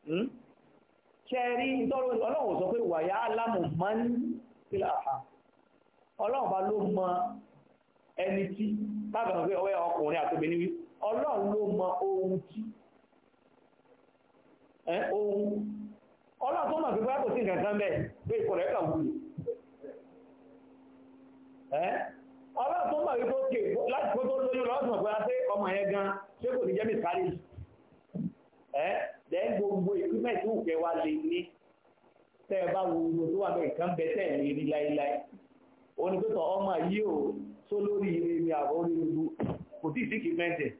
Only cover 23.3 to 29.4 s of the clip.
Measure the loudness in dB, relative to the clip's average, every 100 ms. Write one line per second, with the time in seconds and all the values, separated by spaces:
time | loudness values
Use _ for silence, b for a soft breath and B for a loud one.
23.3 | 2 2 2 2 2 2 0 0 0 2
24.3 | 2 0 0 0 0 0 2 2 0 0
25.3 | 0 0 0 0 0 0 0 0 -2 -8
26.3 | -6 -2 0 0 0 0 0 0 0 0
27.3 | -2 -10 -18 -18 -20 -20 -20 _ -4 -4
28.3 | -6 -20 -20 -6 -2 0 0 -2 -8 -6
29.3 | -2